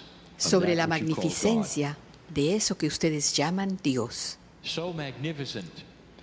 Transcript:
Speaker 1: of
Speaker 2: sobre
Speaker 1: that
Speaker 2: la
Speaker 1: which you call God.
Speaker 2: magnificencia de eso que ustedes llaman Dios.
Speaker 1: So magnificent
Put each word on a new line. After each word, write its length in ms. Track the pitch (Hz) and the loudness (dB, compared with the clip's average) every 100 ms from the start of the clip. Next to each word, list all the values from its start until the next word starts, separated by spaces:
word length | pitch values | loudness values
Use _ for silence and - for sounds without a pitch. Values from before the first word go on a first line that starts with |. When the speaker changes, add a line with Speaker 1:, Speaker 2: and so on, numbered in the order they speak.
| - - - - | -14 -20 -18 -4
Speaker 1:
of 40 | |
Speaker 2:
sobre 340 | - 190 180 170 | 4 4 4 4
Speaker 1:
that 120 | 160 | 2
Speaker 2:
la 60 | 160 | 0
Speaker 1:
which 120 | 160 | 0
you 60 | 156 | 0
call 0 | |
God. 80 | 170 | 0
Speaker 2:
magnificencia 680 | - 202 226 196 - 143 151 - - - | 2 2 2 2 0 -2 -4 -14 -20 -8
de 220 | 151 147 208 | 0 2 2
eso 200 | - 185 | 0 0
que 80 | 156 | 0
ustedes 480 | - 165 151 143 - | 2 0 2 0 2
llaman 420 | 147 185 196 185 | 2 2 -2 -2
Dios. 560 | 147 127 107 - - - - - | 0 0 0 -4 -8 -8 -16 -16
Speaker 1:
So 280 | - - 170 | -8 -6 -6
magnificent 760 | 165 143 120 147 151 131 113 85 - - - - - | -6 -6 -6 -6 -6 -6 -8 -10 -14 -20 -20 -20 -10